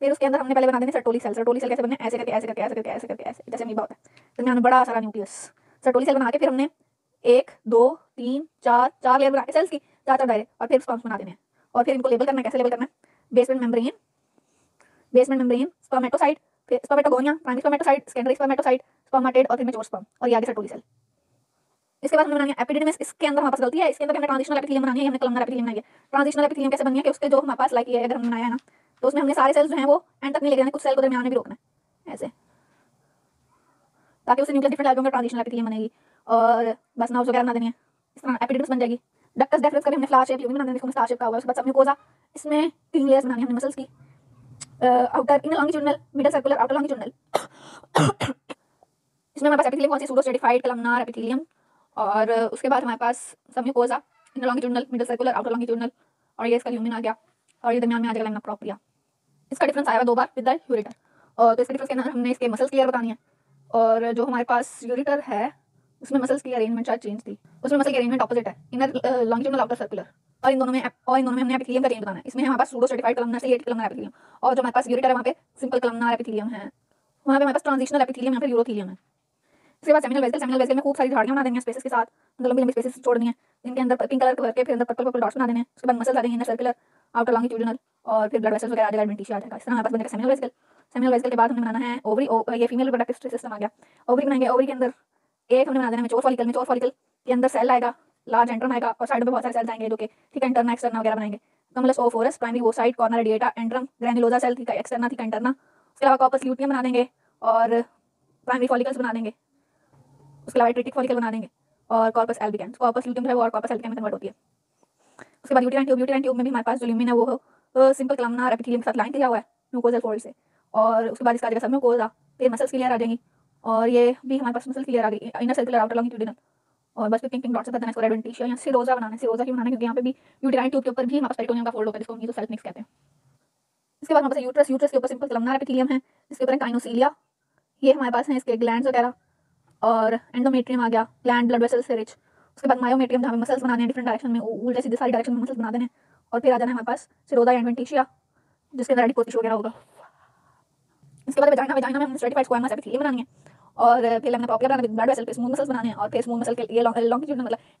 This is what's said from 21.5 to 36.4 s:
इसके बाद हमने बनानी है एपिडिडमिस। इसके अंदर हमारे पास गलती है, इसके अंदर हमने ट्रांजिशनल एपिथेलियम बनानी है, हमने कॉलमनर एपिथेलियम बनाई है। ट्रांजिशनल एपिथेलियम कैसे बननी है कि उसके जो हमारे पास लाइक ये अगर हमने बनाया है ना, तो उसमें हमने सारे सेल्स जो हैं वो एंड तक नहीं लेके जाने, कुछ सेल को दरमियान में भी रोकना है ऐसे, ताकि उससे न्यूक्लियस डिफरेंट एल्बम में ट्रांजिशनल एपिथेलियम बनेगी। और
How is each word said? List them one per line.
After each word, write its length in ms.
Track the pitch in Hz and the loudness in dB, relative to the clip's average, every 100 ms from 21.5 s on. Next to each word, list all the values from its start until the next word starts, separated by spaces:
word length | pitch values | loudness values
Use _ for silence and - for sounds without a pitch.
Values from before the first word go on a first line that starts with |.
| _ _ _ _ _ | _ _ _ _ _
इसके 140 | 277 302 | 2 2
बाद 80 | 294 | 4
हमने 100 | 294 | 0
बनानी 160 | 277 | -2
है 40 | 277 | -2
एपिडिडमिस। 360 | 247 294 311 - | -2 0 0 -2
इसके 260 | - - 294 | -10 -4 0
अंदर 120 | 285 | 2
हमारे 120 | 285 | 0
पास 100 | 262 | 0
गलती 180 | 247 320 | 0 0
है, 100 | 320 | 0
इसके 140 | - | 0
अंदर 120 | 294 302 | -2 -2
हमने 120 | 285 | 0
ट्रांजिशनल 300 | 269 277 285 | -2 0 -2
एपिथेलियम 260 | 285 269 | 0 0
बनानी 160 | 262 247 | 0 0
है, 60 | 277 | 0
हमने 120 | 254 | 0
कॉलमनर 240 | 254 240 | -2 0
एपिथेलियम 240 | 233 254 226 | -2 -2 -4
बनाई 100 | 214 | -6
है। 60 | - _ _ | -10 _ _
ट्रांजिशनल 320 | 269 285 294 | 0 2 2
एपिथेलियम 280 | 294 294 269 | 0 0 -2
कैसे 120 | 277 | 0
बननी 140 | 262 262 | 0 0
है 60 | |
कि 60 | 285 | 0
उसके 200 | - 285 | -2 2
जो 120 | 269 | 2
हमारे 160 | 277 240 | 2 -2
पास 160 | 254 | 0
लाइक 160 | 247 247 | 0 0
ये 140 | 240 | -2
अगर 120 | 240 262 | -2 -2
हमने 120 | 240 | -2
बनाया 160 | 226 | -2
है 60 | 233 | -4
ना, 80 | 247 - _ _ _ | -6 -10 _ _ _
तो 60 | 262 | 0
उसमें 140 | 285 | 2
हमने 120 | 277 | 0
सारे 200 | 294 269 | 2 4
सेल्स 180 | 294 302 | 4 2
जो 60 | 311 | 2
हैं 80 | 277 | 2
वो 200 | 330 - _ | 2 0 _
एंड 120 | 277 302 | -2 0
तक 80 | |
नहीं 60 | 285 | 2
लेके 120 | 269 | 2
जाने, 100 | 262 | 2
कुछ 100 | 285 | 0
सेल 140 | 277 269 | 0 2
को 60 | |
दरमियान 220 | 262 247 | 2 0
में 60 | 254 | 0
भी 60 | 240 | -2
रोकना 200 | - 226 _ _ _ _ 339 | -4 -12 _ _ _ _ -16
है 60 | |
ऐसे, 140 | - 247 - _ _ _ _ _ _ _ _ _ _ _ _ _ _ _ _ _ _ - | -12 -12 -14 _ _ _ _ _ _ _ _ _ _ _ _ _ _ _ _ _ _ 0
ताकि 140 | 262 | 2
उससे 120 | 285 | 2
न्यूक्लियस 160 | 277 277 | 2 2
डिफरेंट 200 | 302 277 | 2 2
एल्बम 140 | 262 | 2
में 80 | 269 | 0
ट्रांजिशनल 280 | 262 240 240 | -2 -2 -4
एपिथेलियम 260 | 233 233 226 | -4 -4 -4
बनेगी। 260 | 220 220 - _ _ - | -4 -6 -10 _ _ 0
और 480 | 226 | 4